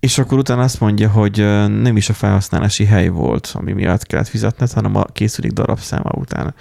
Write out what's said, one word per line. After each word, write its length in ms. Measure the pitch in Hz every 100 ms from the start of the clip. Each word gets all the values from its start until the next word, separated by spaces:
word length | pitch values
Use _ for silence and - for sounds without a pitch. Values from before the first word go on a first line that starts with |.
És 180 | 135 -
akkor 200 | 131 135
utána 240 | 135 123
azt 180 | 127 -
mondja, 280 | 107 104 107
hogy, 320 | 107 104 104
ö, 280 | 104 104 104
nem 280 | 104 117 110
is 120 | 101
a 40 |
felhasználási 720 | - 104 98 95 82 - -
hely 240 | 104 104 90
volt, 420 | 85 62 57 -
ami 180 | - 92
miatt 340 | 98 90 92 -
kellett 220 | 78 -
fizetned, 440 | 113 107 - 123
hanem 240 | - 101 101
a 80 |
készülék 460 | 101 - 110 - -
darabszáma 580 | 104 - - - - -
után. 400 | - - - - -